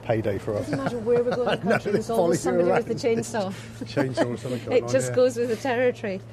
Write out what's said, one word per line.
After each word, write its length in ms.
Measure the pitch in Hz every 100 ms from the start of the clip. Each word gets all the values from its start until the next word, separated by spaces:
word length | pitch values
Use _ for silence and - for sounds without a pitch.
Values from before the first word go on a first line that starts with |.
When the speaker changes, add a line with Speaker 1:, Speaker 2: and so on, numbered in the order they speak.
Speaker 1:
payday 340 | - 113 107 95
for 160 | -
us. 140 | 104 -
Speaker 2:
Doesn't 160 | 277
matter 140 | 269 240
where 240 | 214 240
we 80 | 240
go 180 | 233 233
in 120 | 220
the 40 |
Speaker 1:
<laughs> 0 |
No, 60 | 185
Speaker 2:
country, 220 | 220 -
Speaker 1:
they 40 | 214
Speaker 2:
there's 120 | 220
always 340 | 226 170 -
Speaker 1:
follow 140 | - 247
you 60 | 180
Speaker 2:
somebody 220 | 214 226
with 140 | 220
a 40 | 240
Speaker 1:
around. 100 | 226
Speaker 2:
chainsaw. 320 | 226 226 190
Speaker 1:
<laughs> 300 | 190 - - -
Chainsaw 480 | - 131 123 123
or 20 | 117
something 240 | - -
Speaker 2:
It 60 | -
Speaker 1:
going 160 | 247
on, 60 | 233
Speaker 2:
just 200 | - -
Speaker 1:
yeah. 60 | 254
Speaker 2:
goes 200 | 254 233
with 100 | 240
the 80 | 220
territory. 640 | 277 233 254 240 214 190 -